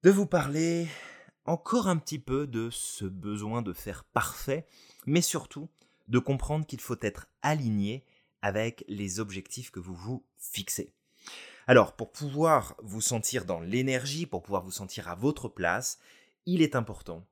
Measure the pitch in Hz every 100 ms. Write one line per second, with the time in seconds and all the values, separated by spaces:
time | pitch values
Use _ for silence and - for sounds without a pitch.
0 | 175 196 202 180 139 147 165 170 170 -
1 | - - - _ - 165 - 240 190 170
2 | - 151 - 131 147 113 117 120 - -
3 | 98 92 101 104 104 117 107 87 - 90
4 | - - - - - 139 160 - - -
5 | - 160 170 160 - - 160 _ _ _
6 | - 120 123 139 - 151 156 117 - 120
7 | 107 - - _ 139 151 123 107 101 127
8 | _ _ _ _ 104 101 113 - - 101
9 | 101 92 107 95 92 - 123 - 87 87
10 | 98 127 _ _ - - 196 - - _
11 | _ _ - - - - - 127 101 -
12 | 113 - 147 139 160 147 - - 110 104
13 | - 120 - 127 90 87 85 123 131 127
14 | 135 147 165 95 87 98 92 - 98 -
15 | 90 87 123 151 - - 85 95 127 -
16 | - - _ _ - 180 160 139 113 104
17 | - 85 92